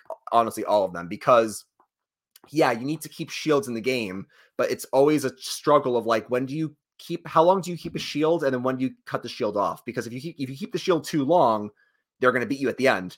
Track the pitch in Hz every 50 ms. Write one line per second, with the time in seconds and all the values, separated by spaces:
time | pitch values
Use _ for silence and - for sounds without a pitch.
0 | - - - - _ - - 117 117 110 110 110 104 - 101 104 98 92 87 87
1 | 85 85 101 101 - - 131 120 113 113 104 - - _ _ _ _ _ _ _
2 | _ _ _ _ _ _ _ - - _ - 151 156 135 120 113 120 139 156 156
3 | - 151 - - 165 - - - - 156 151 143 135 127 120 113 110 123 131 123
4 | 113 95 92 98 - - _ _ _ _ _ - 127 - 113 110 - - - 131
5 | 139 151 151 147 127 127 - - - - - - - 156 147 147 - 135 120 120
6 | 107 113 113 110 110 - 123 123 135 131 139 156 160 156 151 _ _ _ _ -
7 | - - 170 175 - 160 - 165 160 175 185 196 170 180 175 160 - 170 151 151
8 | - - - 143 151 156 - 127 - 139 131 127 123 131 131 127 131 131 123 -
9 | _ - - 117 - 120 - - 120 107 101 101 98 87 - - - - 110 131
10 | 110 117 113 127 127 170 156 - 139 127 135 135 190 214 - 170 - - 180 160
11 | 139 - - 156 135 127 170 180 151 120 110 107 104 104 - _ _ _ _ _
12 | _ _ _ _ - 127 123 123 123 110 139 135 139 139 131 - 127 131 117 95
13 | 92 90 -